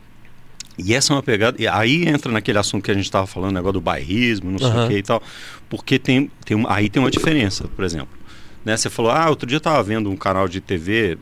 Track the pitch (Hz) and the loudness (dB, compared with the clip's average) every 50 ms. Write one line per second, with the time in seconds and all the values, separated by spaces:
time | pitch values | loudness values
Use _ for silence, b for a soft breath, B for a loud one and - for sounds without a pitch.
0 | - - - - - - - - - - - - - - - - 90 95 113 135 | -20 -20 -20 -20 -20 -18 -18 -18 -18 -18 -16 -16 -18 -14 -12 -6 -2 0 2 2
1 | 135 - 147 139 135 - 117 101 107 117 131 104 113 107 85 98 110 117 139 165 | 2 2 2 0 2 0 2 2 2 2 2 2 0 0 2 2 4 4 4 4
2 | 175 165 147 139 - 135 117 107 104 - 117 104 101 - - 107 92 - 107 98 | 4 2 0 0 0 -2 -2 0 0 2 2 2 2 0 -2 -2 0 0 0 0
3 | 95 - - 101 95 95 - 92 90 98 98 92 87 95 95 95 82 92 87 73 | 0 0 0 0 -2 -2 -4 -4 -2 -2 -2 0 0 0 0 0 0 -2 -2 -2
4 | 69 73 92 113 123 120 113 101 92 90 95 95 135 127 110 120 120 117 107 101 | -2 -2 0 2 2 2 2 0 -2 -4 -2 0 0 2 2 2 2 2 2 0
5 | 98 - 120 110 B B B B B B B B B - - 107 - - 139 131 | 0 0 0 0 B B B B B B B B B -10 -10 -10 -2 0 0 0
6 | - - 131 131 143 - - - - - 110 107 120 - 101 104 104 107 - 147 | 2 4 4 4 2 0 -4 -10 -4 -2 0 2 2 2 2 2 2 2 2 2
7 | 131 123 - - - 165 156 151 117 98 98 - - 78 - - 98 90 82 78 | 2 2 2 2 2 2 2 2 2 0 0 -4 -6 -8 -6 -4 -4 -4 -4 -4
8 | 65 - - - B B B B B B B B - 107 110 110 - 113 - - | -8 -10 -12 -16 B B B B B B B B -4 -2 -2 0 -2 -4 -2 0
9 | 120 113 123 156 165 165 147 - - 123 123 156 - 175 156 139 107 95 110 110 | 2 2 4 4 4 2 2 0 0 -2 -4 -2 0 2 2 2 2 2 0 -2
10 | 110 98 98 87 - 98 95 95 95 92 85 95 - - 104 87 78 90 104 117 | -2 -2 -4 -2 -2 0 2 2 0 0 -2 -6 -4 -4 -4 -2 0 0 2 2
11 | 113 92 82 78 | 2 2 0 -4